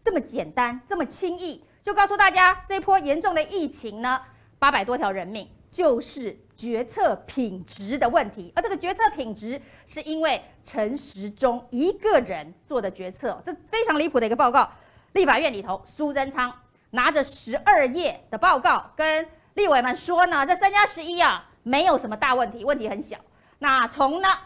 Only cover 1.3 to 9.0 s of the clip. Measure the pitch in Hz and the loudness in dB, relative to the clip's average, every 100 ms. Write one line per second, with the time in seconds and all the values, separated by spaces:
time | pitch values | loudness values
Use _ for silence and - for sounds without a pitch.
1.3 | 349 349 - _ _ - 403 403 403 392 | -6 -8 -12 _ _ -4 2 2 6 4
2.3 | 370 370 370 - 392 392 392 294 302 403 | 8 6 4 -2 -4 2 2 4 0 0
3.3 | 330 311 392 302 - 226 208 247 254 - | 0 -2 -2 -4 -6 -12 -6 -2 -2 -4
4.3 | - _ _ 277 277 202 247 214 190 175 | -20 _ _ 2 2 0 -2 -2 -4 -8
5.3 | 214 - - _ - 339 240 - 294 226 | -10 -14 -20 _ 0 2 2 -2 -8 -10
6.3 | - _ _ 226 226 254 - 359 - - | -12 _ _ -6 -4 -4 0 0 0 -6
7.3 | - 233 185 170 - 196 269 240 311 214 | -6 -6 -6 -14 -12 -8 -2 0 0 -2
8.3 | 220 175 - 415 392 339 381 | -8 -8 -4 -4 -4 -6 0